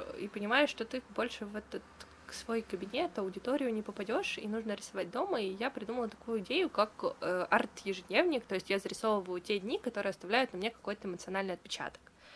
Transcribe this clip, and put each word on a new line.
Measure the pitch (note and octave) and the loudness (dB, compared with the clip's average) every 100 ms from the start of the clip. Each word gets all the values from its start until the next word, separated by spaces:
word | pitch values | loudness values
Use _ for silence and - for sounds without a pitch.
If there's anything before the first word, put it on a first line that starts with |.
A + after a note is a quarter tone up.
| - - | -4 -6
и | G#3 | -8
понимаешь, | G#3+ G3+ B3+ D4 | -4 2 4 4
что | - | 2
ты | A3+ C4 - - | -4 -6 -6 -2
больше | A#3+ - G#3 | -2 -2 -6
в | G#3+ | -8
этот | - F#3+ - - - - - | -8 -10 -10 -18 -20 -18 -14
в | |
свой | - - A3+ | -12 -2 -2
кабинет, | A3 F#3 G3+ B3 F4 - | 0 -6 -4 0 0 0
аудиторию | F#3+ F#3 - C#4+ C4 | -2 -2 0 0 2
не | A3 | 0
попадёшь, | G#3+ G3+ G3+ C4+ G4+ - | -2 -6 -2 0 0 -4
и | G#3 | -2
нужно | A3 A3 | -2 -2
рисовать | G3+ - F#3+ F3 | -4 -4 -4 -2
дома. | A#3 G4 D4 | 0 0 2
И | G3 F#3+ | 0 0
я | B3 | -2
придумала | - G#3+ B3 A3+ | -2 -4 -2 -2
такую | - - A3+ | -4 -2 -2
идею, | F3+ D4+ E4+ | 2 2 2
как, | - G#3+ - - - | 4 2 2 -2 -2
э, | - F3+ F3 | 0 0 4
арт-ежедневник. | A3 - - G3 F#3 - G#3 F4 C4+ | 4 4 -2 -4 -4 2 6 6 4
То | - | 0
есть | G3 - | -2 2
я | G3 | 0
зарисовываю | - - A3+ G#3 F#3 F3+ | 0 0 4 2 2 -4
те | F3 G#3 | 0 0
дни, | F#3+ F#4+ | 0 -2
которые | B3 G#3 G3+ | -2 -2 -2
оставляют | - F3+ A#3 B3+ | -4 2 2 2
на | F#3 | 0
мне | G#3 | -4
какой-то | - - G#3 G3+ | -4 -6 -4 -4
эмоциональный | F3+ - F#3+ G3 | -6 -4 -2 0
отпечаток. | E3+ - - D3 - - - - | -4 -6 -6 -6 -8 -20 -20 -20